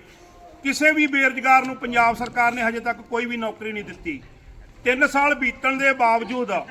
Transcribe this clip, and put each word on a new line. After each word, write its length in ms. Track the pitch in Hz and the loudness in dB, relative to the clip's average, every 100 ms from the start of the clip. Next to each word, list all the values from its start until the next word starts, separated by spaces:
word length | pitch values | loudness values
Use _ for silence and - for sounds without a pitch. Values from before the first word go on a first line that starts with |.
| - - - - - - | -12 -20 -20 -20 -20 -10
ਕਿਸੇ 280 | 277 262 302 | -6 0 2
ਵੀ 160 | 311 302 | 2 2
ਬੇਰੁਜ਼ਗਾਰ 580 | 277 269 254 254 262 262 | 2 0 0 4 4 4
ਨੂੰ 100 | 262 | -6
ਪੰਜਾਬ 400 | 240 240 233 226 | -2 2 2 2
ਸਰਕਾਰ 360 | 240 247 240 | -4 0 0
ਨੇ 120 | 240 | 2
ਹਜੇ 160 | 226 233 | -2 -2
ਤੱਕ 220 | 233 233 | -6 -6
ਕੋਈ 240 | - 233 240 | -4 -4 -4
ਵੀ 120 | 240 | -4
ਨੌਕਰੀ 340 | 226 214 220 | -6 -6 -8
ਨਹੀਂ 120 | 214 | -8
ਦਿੱਤੀ। 380 | 196 175 170 139 - - - - - - | -10 -12 -10 -10 -12 -20 -20 -20 -20 -6
ਤਿੰਨ 240 | - 254 285 | -2 2 2
ਸਾਲ 260 | 277 285 285 | 2 2 0
ਬੀਤਣ 420 | 254 - 262 262 | -2 -2 -2 2
ਦੇ 140 | 277 | 0
ਬਾਵਜੂਦ 580 | 262 233 226 214 247 226 180 - | 2 2 2 -2 -4 -2 -4 -6